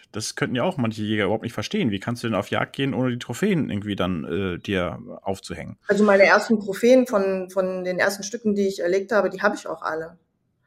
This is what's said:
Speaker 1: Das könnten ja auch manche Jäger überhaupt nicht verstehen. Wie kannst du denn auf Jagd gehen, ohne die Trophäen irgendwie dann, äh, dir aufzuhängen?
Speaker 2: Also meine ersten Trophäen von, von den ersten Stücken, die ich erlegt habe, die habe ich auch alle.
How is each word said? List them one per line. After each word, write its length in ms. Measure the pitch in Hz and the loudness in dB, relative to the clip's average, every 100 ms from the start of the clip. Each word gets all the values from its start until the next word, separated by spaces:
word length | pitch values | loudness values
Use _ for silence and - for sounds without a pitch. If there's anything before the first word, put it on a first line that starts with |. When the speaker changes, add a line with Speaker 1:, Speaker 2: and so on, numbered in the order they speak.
| _ | _
Speaker 1:
Das 240 | 104 - - | -8 -6 -4
könnten 200 | 135 123 | -2 0
ja 80 | |
auch 140 | 160 156 | -2 0
manche 260 | 113 107 | -2 -2
Jäger 220 | 107 107 95 | -2 0 0
überhaupt 180 | 110 | 0
nicht 100 | 113 | -4
verstehen. 380 | - 104 214 143 | -8 -4 0 0
Wie 80 | 98 | -2
kannst 240 | - 120 | -4 -4
du 40 | 120 | -2
denn 80 | 98 | -2
auf 140 | 101 | -2
Jagd 260 | 107 - - | -2 -2 -2
gehen, 180 | 139 | -2
ohne 180 | 110 127 | 0 -2
die 80 | 123 | -2
Trophäen 500 | - 120 202 175 110 | -6 -2 0 2 0
irgendwie 260 | 101 104 98 | -4 -4 -2
dann, 280 | 92 87 64 | 0 -2 -2
äh, 340 | 85 95 85 | -2 -2 -4
dir 400 | - 95 87 - 78 90 | -2 -2 -2 -4 -12 -12
aufzuhängen? 560 | - 95 - - - - - | -6 -6 -6 -12 -12 -8 0
Speaker 2:
Also 160 | 202 | 4
meine 200 | 208 196 | 6 8
ersten 360 | 185 196 214 214 | 8 6 4 0
Trophäen 480 | 202 190 240 262 247 | -2 2 6 6 6
von, 420 | 214 196 190 185 | 2 0 -2 -4
von 340 | 196 185 185 | -2 -2 -2
den 160 | 180 180 | -2 0
ersten 240 | 185 202 | 0 0
Stücken, 320 | 190 233 214 202 | -8 -4 -2 0
die 120 | 196 | 0
ich 120 | 190 | 0
erlegt 300 | 175 190 196 | 0 0 2
habe, 180 | 214 185 | 2 2
die 120 | 185 | 0
habe 140 | 202 - | -2 -2
ich 120 | - | -8
auch 140 | 160 | -8
alle. 360 | - 160 165 175 _ _ _ _ | -6 -6 -8 -14 _ _ _ _